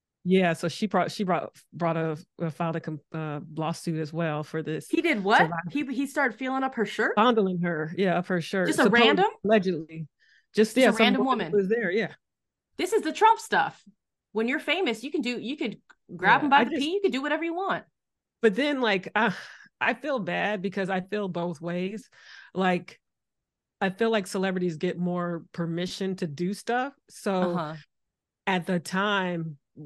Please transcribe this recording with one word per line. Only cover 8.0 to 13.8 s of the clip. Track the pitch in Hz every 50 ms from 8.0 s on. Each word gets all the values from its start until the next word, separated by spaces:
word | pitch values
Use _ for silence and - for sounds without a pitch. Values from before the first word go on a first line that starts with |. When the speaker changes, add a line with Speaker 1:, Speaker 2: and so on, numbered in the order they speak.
| 202 190 170 170
Speaker 1:
up | 180 -
her | 185 175
shirt. | 156 - - 196 180 -
Speaker 2:
Just | - -
a | 294
Speaker 1:
Supposedly, | 208 196 240 240
Speaker 2:
random? | 262 294 330 381 440 - - -
Speaker 1:
allegedly. | 196 220 220 175 190 180 151 160 151 160 165 160 - _ _ _ _ _ _ _ _ _
Just, | 196 220 220 -
Speaker 2:
Just | 269
Speaker 1:
yeah, | 262 226
Speaker 2:
a | 208
Speaker 1:
some | 220 226
Speaker 2:
random | 240 254 262 254
Speaker 1:
woman | 269 254 226 185
Speaker 2:
woman. | 156
Speaker 1:
was | 175 208 196 185
there, | 220 240 226 180
yeah. | 175 220 208 147 - - _ _ _ _ _ _ _ _ _ _ _ -
Speaker 2:
This | 302 370 453
is | 427 -
the | 311 311
Trump | - 392 440 453 427
stuff. | - - - 180 156 - - -